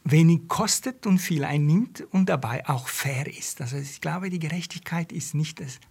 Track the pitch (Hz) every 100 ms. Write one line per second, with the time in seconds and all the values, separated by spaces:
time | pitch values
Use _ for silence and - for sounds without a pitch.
0 | 143 156 165 170 - - 214 - 254 254
1 | 214 185 180 156 139 147 147 175 254 -
2 | - 190 190 143 110 127 - 131 - -
3 | 135 117 147 - - - 120 139 139 -
4 | 156 170 190 180 160 175 165 170 - 170
5 | 165 170 - 147 156 - 143 - _